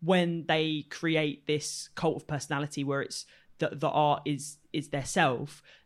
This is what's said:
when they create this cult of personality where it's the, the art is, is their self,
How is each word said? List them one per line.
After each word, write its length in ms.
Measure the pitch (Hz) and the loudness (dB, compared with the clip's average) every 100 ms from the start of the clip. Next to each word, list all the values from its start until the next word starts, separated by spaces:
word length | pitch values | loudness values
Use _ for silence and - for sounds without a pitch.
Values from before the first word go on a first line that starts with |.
when 440 | 160 180 170 170 147 | 2 4 4 0 0
they 380 | 160 160 151 - | 2 2 -2 -6
create 560 | - 165 156 151 - - | -4 0 2 2 -2 -2
this 440 | 151 - - - - | -2 -2 -8 -12 -2
cult 200 | 165 - | 0 0
of 100 | - | -4
personality 560 | 143 - 143 147 147 | -6 -2 -4 -2 -4
where 180 | 135 139 | -2 -2
it's 240 | - - - - _ - | -2 -8 -12 -20 _ -4
the, 100 | 160 | -4
the 160 | 143 156 | 0 0
art 320 | - 147 - 151 | 4 4 2 0
is, 320 | 143 - - _ | -4 -6 -16 _
is 180 | 156 - | -6 -4
their 140 | 139 | -4
self, 600 | - 196 151 117 143 - - - | 0 4 4 2 -4 -12 -20 -20